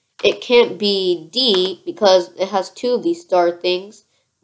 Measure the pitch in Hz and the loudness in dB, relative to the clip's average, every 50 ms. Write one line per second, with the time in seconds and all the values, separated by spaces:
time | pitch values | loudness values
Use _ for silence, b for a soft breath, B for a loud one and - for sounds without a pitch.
0 | _ _ _ - - 208 - - - - 247 240 226 - 185 175 208 202 202 196 | _ _ _ -2 0 0 0 -2 -2 2 4 4 4 4 0 -4 -2 -2 -2 0
1 | 190 185 175 165 156 156 - 247 262 240 196 185 180 190 180 - - 175 - - | 0 -2 -2 -4 -6 -10 -6 -4 -2 0 0 0 0 -2 -6 -10 -12 -12 -6 0
2 | 214 196 185 185 175 180 - - 185 190 208 190 185 - - - - 196 165 160 | 2 4 4 4 2 0 -6 -8 -6 -4 -4 -4 -4 -6 -10 -6 -4 -2 -2 -2
3 | 156 170 170 170 - - 185 180 175 175 175 175 - 180 180 180 196 208 - - | -2 -2 -4 -6 -4 -2 0 2 2 0 0 -2 -4 -4 -4 -4 -6 -12 -20 -20
4 | _ _ _ _ _ _ _ _ | _ _ _ _ _ _ _ _